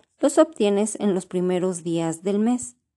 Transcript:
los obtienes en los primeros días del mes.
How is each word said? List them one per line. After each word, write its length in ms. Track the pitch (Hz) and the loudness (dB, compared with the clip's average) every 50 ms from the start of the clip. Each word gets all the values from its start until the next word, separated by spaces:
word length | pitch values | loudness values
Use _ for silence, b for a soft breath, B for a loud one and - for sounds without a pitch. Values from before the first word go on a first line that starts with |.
| b b _ - | b b _ -2
los 180 | - 285 294 - | -2 0 4 4
obtienes 640 | 320 320 - - 220 202 202 202 214 220 - - | 2 2 2 0 0 2 2 2 0 -2 -2 -2
en 160 | 214 208 185 | 0 0 0
los 100 | 185 180 | 0 -2
primeros 580 | - - 185 180 180 180 180 165 185 185 170 160 | -4 -4 -2 0 0 0 0 0 -2 -4 -4 -6
días 380 | 170 165 165 165 165 160 165 | -4 -2 -2 -2 -2 -4 -4
del 160 | 180 196 202 208 | -4 -2 0 0
mes. 380 | 214 233 247 247 - - - _ _ _ _ | 2 0 0 -2 -4 -10 -18 _ _ _ _